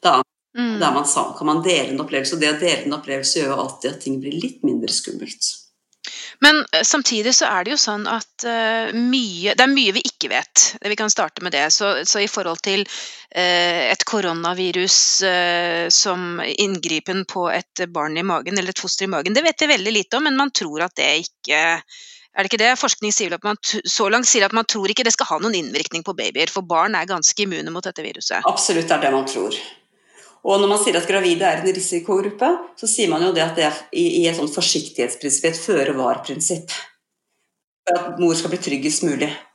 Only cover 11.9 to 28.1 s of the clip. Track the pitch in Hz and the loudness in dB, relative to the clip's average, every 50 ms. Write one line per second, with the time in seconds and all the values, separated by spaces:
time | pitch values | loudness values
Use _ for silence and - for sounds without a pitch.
11.9 | 196 127 160 170 - 214 202 - - - 190 175 165 175 - 202 196 196 202 - | 0 0 0 0 0 0 0 -2 -2 -4 -4 -4 -6 -4 -2 -2 0 0 -2 -2
12.9 | - - - - - - - _ - - 180 180 180 175 175 175 170 175 139 120 | -6 -12 -12 -12 -14 -18 -20 _ -4 -2 0 2 2 2 2 2 0 0 2 0
13.9 | - - - - - 214 190 180 165 165 170 170 180 180 185 185 170 180 180 190 | 0 0 0 -2 -2 -2 0 0 -2 -2 -2 -2 -2 0 -2 -2 0 0 0 2
14.9 | 185 - - - - - 190 190 180 180 175 175 175 175 175 175 170 170 170 170 | 4 4 4 4 2 2 2 2 2 2 2 2 2 0 0 0 0 -2 0 2
15.9 | 185 - - 208 185 180 180 175 170 170 165 - - - 208 196 196 180 156 170 | 2 2 2 2 0 -4 -4 -6 -6 -6 -4 -6 0 0 0 0 0 -4 -4 -4
16.9 | 165 156 - - 185 190 190 - - 190 180 170 - 165 175 _ _ - 185 175 | -4 -4 -4 -2 -4 -4 -4 -4 -4 -4 -2 -2 -2 -2 -4 _ _ -8 -8 -6
17.9 | 170 170 147 156 156 160 175 196 180 156 123 156 175 185 180 175 185 - - 185 | -4 -4 -4 -2 -2 -4 -2 -2 -2 -2 -2 -2 -2 -2 -2 -2 -6 -8 -6 -6
18.9 | - - 196 190 185 156 143 175 214 247 311 330 294 - 311 294 294 214 185 208 | -4 -4 -4 -4 -4 -2 -2 0 0 2 2 2 0 2 2 2 2 2 2 0
19.9 | 226 208 185 _ - 240 302 311 277 262 277 277 - - 202 165 147 156 165 180 | 0 -2 -2 _ -2 0 0 0 2 2 0 0 0 -4 -4 -4 -2 -2 -4 -4
20.9 | _ - 143 139 143 156 175 - _ _ _ - 143 151 156 165 165 165 - _ | _ 0 2 2 2 2 0 -4 _ _ _ -2 0 2 2 2 2 0 -4 _
21.9 | - - - - - - - _ _ - 196 175 - 220 214 233 254 254 - 269 | -20 -20 -20 -20 -20 -20 -20 _ _ -4 -2 0 0 2 4 4 4 2 2 0
22.9 | - - - 214 208 180 - - - - - 208 208 208 - - - 214 - - | 0 0 0 -2 0 0 0 -2 -4 -4 -2 -4 -4 -2 -2 -4 -4 -4 -4 -4
23.9 | - - 226 196 208 240 254 214 - 233 196 196 208 226 226 - - 220 190 196 | 0 0 2 2 2 2 4 4 4 4 4 4 2 0 0 0 0 0 0 -2
24.9 | 220 - 254 233 220 - 214 - 165 156 170 226 226 185 160 131 - 143 156 - | 0 0 2 2 2 0 0 -2 -2 -2 0 0 0 -2 -2 -2 -4 -4 -4 -2
25.9 | - 165 170 - 185 - 123 98 80 127 160 170 - 196 185 170 175 165 165 208 | -6 -6 -6 -6 -6 -4 -4 -4 -2 -2 -2 -2 -2 -6 -4 0 2 2 2 2
26.9 | 220 185 160 185 190 170 156 - - - 208 196 185 156 151 160 165 175 180 185 | 0 -2 -2 -2 -4 0 0 0 0 0 -2 -2 -2 -6 -6 -6 -8 -8 -8 -8
27.9 | - - 156 - | -10 -8 -10 -10